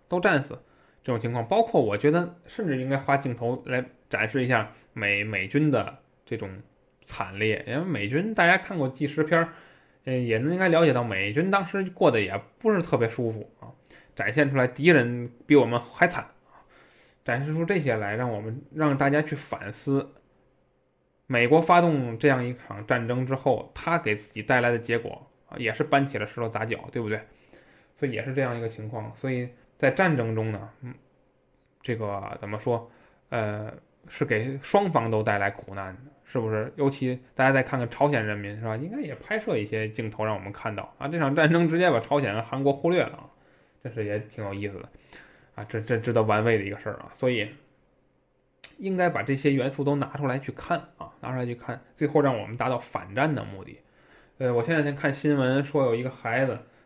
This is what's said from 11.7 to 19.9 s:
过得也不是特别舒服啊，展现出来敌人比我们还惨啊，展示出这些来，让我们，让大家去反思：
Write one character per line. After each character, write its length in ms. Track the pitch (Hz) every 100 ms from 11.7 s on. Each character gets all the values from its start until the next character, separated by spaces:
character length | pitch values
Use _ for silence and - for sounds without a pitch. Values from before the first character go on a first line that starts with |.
| 196 185
过 180 | - 165
得 120 | 117
也 200 | 95 98 - _
不 140 | 220
是 80 | 202
特 160 | - 123
别 120 | 113
舒 220 | - 117
服 200 | 110 - _
啊， 80 | - - _ - _
展 180 | - 101
现 160 | 131 139
出 80 | 135
来 100 | 127
敌 240 | 127 156
人 360 | 151 120 120 120 -
比 120 | - 147
我 100 | 113
们 120 | 120
还 280 | - - 175
惨 180 | - - _ _
啊， 180 | - _ - _ _ _ _
展 220 | - 123
示 80 | 143
出 120 | 160
这 140 | 170 196
些 180 | 135 110
来， 200 | 101 107
让 140 | 123
我 100 | 104
们， 220 | 110 110 -
让 220 | 151 151 139
大 140 | 139
家 100 | 143
去 140 | 147
反 360 | - - - 98
思： 400 | - -